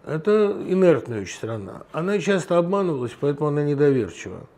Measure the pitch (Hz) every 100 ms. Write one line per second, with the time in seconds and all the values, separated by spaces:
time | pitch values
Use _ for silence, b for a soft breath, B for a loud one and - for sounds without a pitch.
0 | - 156 208 214 202 196 - 185 185 139
1 | 117 113 95 - 110 113 98 110 - 156
2 | 180 208 165 196 - 175 175 196 185 139
3 | 120 - 143 143 147 147 147 143 147 131
4 | 95 - - 90 -